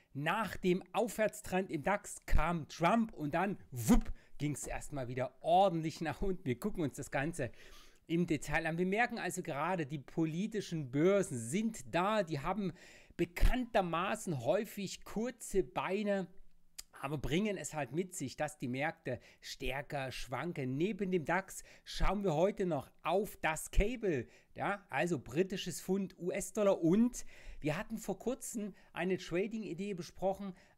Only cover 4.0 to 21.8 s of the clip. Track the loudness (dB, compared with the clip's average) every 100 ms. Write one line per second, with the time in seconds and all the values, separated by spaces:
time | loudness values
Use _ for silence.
4 | 6 -4 -8 -4 -2 -2 -6 -8 -8 -6
5 | -4 -4 -4 -4 4 6 6 2 -4 -4
6 | -6 -2 -2 -2 -2 -2 -2 0 -2 -2
7 | -4 -2 -2 -2 -6 -6 -18 -20 -20 -14
8 | -2 0 2 0 2 0 0 0 0 2
9 | 0 -2 -6 -6 -4 -2 0 0 -2 -6
10 | -6 -2 0 0 -2 -4 -4 -4 -2 4
11 | 6 4 2 -4 -2 -2 -2 -4 -4 0
12 | 2 0 0 -2 -4 -2 -4 -6 -16 -20
13 | -10 -4 -2 6 6 6 4 2 2 0
14 | 0 -2 -2 -2 2 2 2 -6 -8 -8
15 | -8 -4 -4 -6 -2 0 0 -2 -2 0
16 | 0 0 -2 -10 -18 -18 -20 -20 -20 -8
17 | -6 -4 0 0 0 -2 -6 -6 -4 -4
18 | -4 -6 -8 -4 -6 -4 -6 -2 -4 -4
19 | -6 -8 -10 -18 -14 -6 -4 -4 -6 -6
20 | -6 -6 -6 -4 -4 -4 -2 0 0 0
21 | 0 0 2 0 0 -12 -16 -20